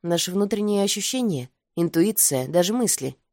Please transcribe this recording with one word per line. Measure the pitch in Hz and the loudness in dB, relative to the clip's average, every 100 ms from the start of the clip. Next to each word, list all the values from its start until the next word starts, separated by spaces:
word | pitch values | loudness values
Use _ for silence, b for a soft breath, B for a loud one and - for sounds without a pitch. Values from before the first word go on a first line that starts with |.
наши | 170 170 180 | -2 0 0
внутренние | 190 208 208 208 202 | 0 0 0 0 2
ощущения, | 196 208 - 262 233 143 123 _ _ - | 0 -2 -4 -2 -2 -4 -6 _ _ -2
интуиция, | 170 165 196 208 - 135 131 | 0 2 2 2 0 0 0
даже | 170 175 | 2 2
мысли, | 240 226 - 131 - _ | 0 0 -2 -6 -10 _